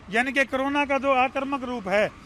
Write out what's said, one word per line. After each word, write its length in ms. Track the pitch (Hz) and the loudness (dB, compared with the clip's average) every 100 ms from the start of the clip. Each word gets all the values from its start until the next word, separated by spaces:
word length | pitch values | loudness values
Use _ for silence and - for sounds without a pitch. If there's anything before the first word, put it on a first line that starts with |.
| - | -4
यानी 220 | 208 254 | -2 0
कि 140 | 262 262 | 0 0
कोरोना 400 | 262 269 285 285 | 0 0 0 0
का 120 | 277 | 0
जो 160 | 269 | 2
आक्रामक 500 | 262 254 269 269 277 | 2 2 0 -4 -4
रूप 240 | 247 247 185 | -4 -6 0
है, 240 | 202 185 - | 2 2 -2